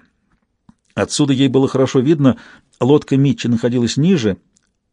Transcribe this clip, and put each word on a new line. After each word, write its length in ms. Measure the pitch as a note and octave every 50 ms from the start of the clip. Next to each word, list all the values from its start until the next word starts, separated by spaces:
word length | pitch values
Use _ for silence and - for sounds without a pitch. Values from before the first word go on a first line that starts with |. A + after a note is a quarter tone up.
| _ _ _ _ _ _ _ _ _ _ _ _ _ _ _ _ _ _ _
Отсюда 380 | - G2 - - - D3 C#3
ей 160 | C3+ A#2+ C#3 C3+
было 180 | B2 C3+ C3+ B2+
хорошо 300 | - C3 C3+ - - C3+
видно, 380 | A#2+ D3 E3+ D3 C#3 C3 - - - - - - _ _ _ -
лодка 380 | A#2 B2+ D3 C#3+ - - C#3+
Митчи 320 | C3+ C#3 C#3 A2+ - - A#2+
находилась 480 | A#2+ A2+ B2 A#2+ B2 B2+ A#2+ A2+ -
ниже, 400 | B2+ D3+ F#3 G3 D3 A2 G#2 F2+ - _ _ _ _ _ _ _ _ _ _